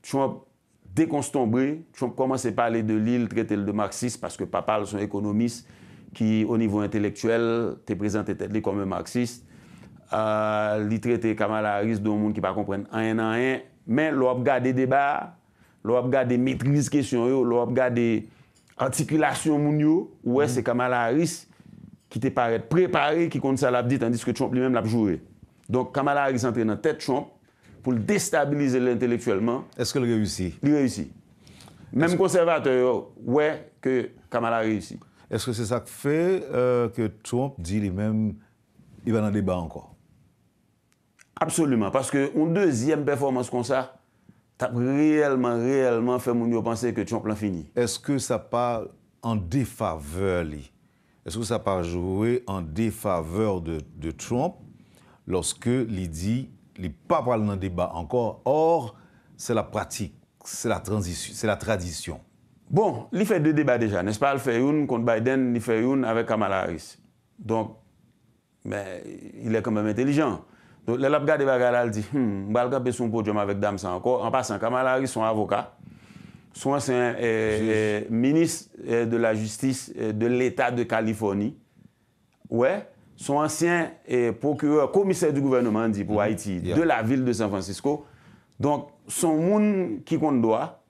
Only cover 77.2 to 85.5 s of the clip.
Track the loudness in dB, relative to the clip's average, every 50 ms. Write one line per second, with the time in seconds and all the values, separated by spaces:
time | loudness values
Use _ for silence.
77.2 | 0 0 2 2 2 2 0 0 0 2 2 2 2 2 0 -2 -2 -2 -2 0
78.2 | 2 4 4 4 4 2 0 -6 -12 _ _ -16 -6 -2 0 0 2 2 0 2
79.2 | 2 2 2 0 -2 -6 -6 -2 -2 -2 -2 -2 -8 -12 -8 -6 -4 -4 -2 0
80.2 | 2 2 2 2 2 0 0 0 -2 0 0 -2 -2 0 0 0 0 0 -2 0
81.2 | 0 0 0 0 -2 -4 -6 -8 _ _ _ -20 _ -20 _ _ _ _ _ _
82.2 | _ _ _ _ _ -4 0 2 2 2 2 0 -6 -12 -20 _ _ -20 -20 -14
83.2 | -4 0 0 2 2 0 0 0 2 2 2 2 0 -2 -6 -14 _ -2 0 2
84.2 | 2 2 0 0 -2 -2 -2 0 2 2 4 4 4 4 4 2 4 4 2 2
85.2 | 2 2 2 2 2 4